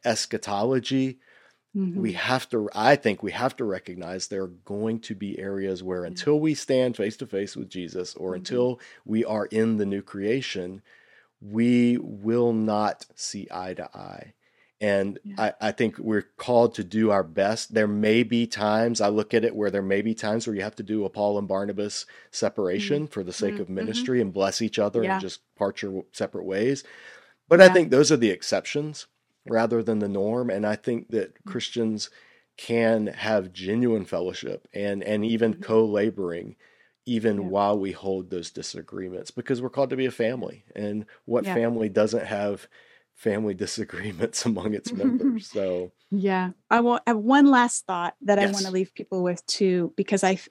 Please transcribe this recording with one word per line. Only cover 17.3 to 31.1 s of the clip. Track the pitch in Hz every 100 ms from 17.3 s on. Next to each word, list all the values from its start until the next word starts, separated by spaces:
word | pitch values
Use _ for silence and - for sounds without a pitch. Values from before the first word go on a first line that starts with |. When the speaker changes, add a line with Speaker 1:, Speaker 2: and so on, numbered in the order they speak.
| 82 98 113 - 110
Speaker 1:
There | 107
may | 104 107 113
be | 117 117 117
times, | 101 104 110 117 110
I | 104
look | 104 107 117
at |
it | 113 107
where | 101
there | 98
may | 95 98
be | 110 113
times | 107 110 117
where | 101
you |
have | 104 -
to |
do | 101 107 98
a |
Paul | 104 104 104
and | 98
Barnabas | 98 101 101 104 - - - -
separation | - 104 - 92 95 202 147
Speaker 2:
Mm-hmm. | 151
Speaker 1:
for | 104
the | 90
sake | - 202 208
Speaker 2:
Mm-hmm. |
Speaker 1:
of | 185
ministry | 95 110 113 247 123
and | 98
bless | 95 98 -
each | 110 -
other | 104 117
Speaker 2:
Yeah. | 95
Speaker 1:
and | 95
just | 92 - _ -
part | 98 -
your | 101
w-, | 95 -
separate | - 98 95 87
ways. | 95 120 139 - - - - _ _ -
But | 170
I | 185
Speaker 2:
Yeah. |
Speaker 1:
think | 185 135
those | 127 147
are | 143
the | 110
exceptions | 90 - 98 - 147 151 147 - _ _ _ -
rather | 113 113 117
than | 107 107
the | 101
norm. | 98 104 120 120
And | 98 104
I | 107
think | - 117
that | -